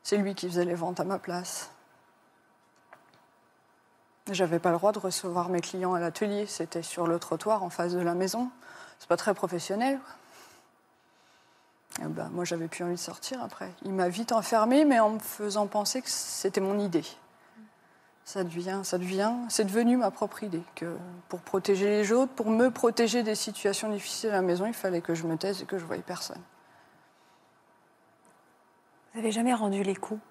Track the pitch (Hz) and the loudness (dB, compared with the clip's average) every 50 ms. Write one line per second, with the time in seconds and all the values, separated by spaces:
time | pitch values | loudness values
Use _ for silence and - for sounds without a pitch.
0 | _ - 208 208 196 196 196 - 180 180 175 175 175 175 175 170 165 180 185 180 | _ 2 2 2 2 0 -2 -4 -6 -2 0 0 2 2 0 -2 -2 -4 -2 -2
1 | 160 180 196 180 - - 175 180 180 - - - - - - - _ _ _ _ | -2 -2 -2 -4 -4 -6 -6 -6 -6 -6 -10 -10 -12 -14 -16 -20 _ _ _ _
2 | _ _ _ _ _ _ _ _ _ _ _ _ _ _ _ _ _ _ - _ | _ _ _ _ _ _ _ _ _ _ _ _ _ _ _ _ _ _ -20 _
3 | _ _ _ _ _ _ _ _ _ _ _ _ _ _ _ _ _ _ _ _ | _ _ _ _ _ _ _ _ _ _ _ _ _ _ _ _ _ _ _ _
4 | _ _ _ _ _ 208 196 180 185 160 170 170 - 180 165 170 180 208 208 214 | _ _ _ _ _ -6 0 0 2 2 2 2 2 2 2 4 4 2 2 2
5 | - 185 180 - - 185 175 180 175 180 180 175 170 - - 185 180 180 185 170 | -4 -4 -4 -4 -4 -2 -2 -2 0 0 0 -2 -2 -4 -6 -2 0 0 0 0
6 | 170 170 165 - 214 202 202 202 208 202 - - 165 165 - 170 165 - - 175 | 0 -2 -2 -2 -2 0 0 -2 -4 -4 -4 -6 -6 -4 -4 -6 -6 -6 -4 -2
7 | 170 165 165 170 - - 160 160 - 208 220 208 190 175 - - 170 175 180 180 | 0 2 0 0 0 -4 -6 -2 2 0 0 2 0 -4 -2 -2 -2 0 0 0
8 | 175 170 170 180 190 185 196 233 247 254 - - - - - - - - - _ | 0 2 2 2 0 0 0 -2 -4 -4 -6 -12 -20 -20 -20 -18 -20 -20 -20 _
9 | - - 175 170 - 214 190 - - 175 180 170 - - 196 214 240 269 277 262 | 0 0 0 2 2 0 0 0 0 -2 -2 -4 -2 -2 0 0 2 2 0 -2
10 | - - - - - - - - - - - - _ _ _ _ _ _ _ _ | -6 -14 -20 -20 -20 -20 -20 -20 -20 -20 -20 -20 _ _ _ _ _ _ _ _
11 | _ _ _ _ _ _ _ _ _ _ _ _ _ _ _ _ _ _ - - | _ _ _ _ _ _ _ _ _ _ _ _ _ _ _ _ _ _ -12 -8
12 | - 156 160 - 160 170 165 180 175 - 180 165 165 165 - - 180 175 180 175 | -8 -6 -6 -6 -6 -6 -4 -4 -4 -4 -4 -4 -6 -8 -6 -6 -4 -4 -4 -4
13 | - - - - - - 262 247 233 202 - - 190 185 180 - - 196 190 190 | -6 -10 -10 -10 -10 -10 -8 -8 -8 -10 -10 -12 -12 -14 -12 -10 -8 -4 0 2
14 | 180 180 175 208 233 - 240 220 - - 233 220 214 233 254 294 311 294 262 226 | 0 0 0 -2 -2 0 0 0 2 4 4 4 6 6 8 8 8 8 8 8
15 | 220 214 220 214 - - - - 208 208 196 214 208 196 - 208 202 - - 262 | 6 6 4 0 -6 -8 -6 -4 -4 -2 0 0 0 2 0 0 0 0 -2 -2
16 | 254 - - - - - - - - 196 196 202 190 190 202 208 208 196 170 - | -4 -4 -4 -4 -4 -6 -6 -2 -2 0 2 2 2 2 2 0 0 2 2 0
17 | - - - - - _ _ _ _ - _ 226 - - _ _ _ _ _ _ | 0 0 -14 -16 -20 _ _ _ _ -20 _ -20 -20 -20 _ _ _ _ _ _
18 | _ _ _ _ _ - - 202 185 175 165 175 175 190 190 196 190 - 190 180 | _ _ _ _ _ -8 -4 -4 -4 -2 -4 -4 -4 -2 -4 -2 -2 -2 -2 -2
19 | 180 180 190 190 202 220 240 247 240 233 - - 220 196 190 226 233 240 247 254 | 0 0 0 2 2 2 0 -2 -4 -2 0 2 2 4 4 4 6 6 6 6
20 | 233 196 190 - 220 202 - - 214 202 170 165 175 - - - 165 170 165 - | 4 2 2 0 -4 -4 -4 -8 -6 -4 -4 -6 -6 -8 -10 -8 -8 -8 -8 -8
21 | 175 180 175 180 - _ - 175 - - - 190 185 - 196 185 196 202 208 208 | -10 -12 -14 -16 -12 _ -12 -10 -6 -2 -2 0 4 4 4 4 4 4 4 4
22 | 208 196 233 247 269 262 262 - 220 220 220 226 247 262 240 - - 233 233 - | 4 4 4 4 4 2 0 -2 0 2 4 6 6 4 4 4 2 4 4 4
23 | 233 220 202 247 226 220 214 - - 220 208 - - 202 196 - - 214 208 202 | 2 4 4 2 2 0 -2 -2 -4 -6 -8 -2 0 0 0 0 -2 -4 -4 -4
24 | - - - - - 220 208 190 185 180 175 180 196 226 226 - - 190 180 170 | -6 -8 -8 -4 -2 0 2 2 4 2 2 2 0 -2 -4 -2 -2 0 0 0
25 | 170 - 165 160 165 165 165 160 - 196 202 185 - - 196 185 165 165 - - | 0 0 -2 -2 0 -2 -2 -2 -2 -4 -4 -4 -6 -6 -6 -6 -4 -6 -8 -8
26 | 180 - 180 175 - - - 180 175 - _ - _ _ - - - _ _ _ | -6 -8 -8 -8 -8 -10 -10 -14 -16 -20 _ -20 _ _ -20 -20 -20 _ _ _
27 | _ _ _ _ _ _ _ _ _ _ _ _ _ _ _ _ _ _ _ _ | _ _ _ _ _ _ _ _ _ _ _ _ _ _ _ _ _ _ _ _
28 | _ _ _ _ _ - _ _ _ _ _ _ _ _ _ _ _ _ _ _ | _ _ _ _ _ -20 _ _ _ _ _ _ _ _ _ _ _ _ _ _
29 | _ _ - 226 220 220 208 226 233 254 247 220 220 202 196 196 196 196 190 185 | _ _ -8 -2 -2 0 2 2 2 2 2 2 2 0 2 2 0 0 0 -2
30 | - - 214 214 - - | -4 -8 -8 -8 -10 -16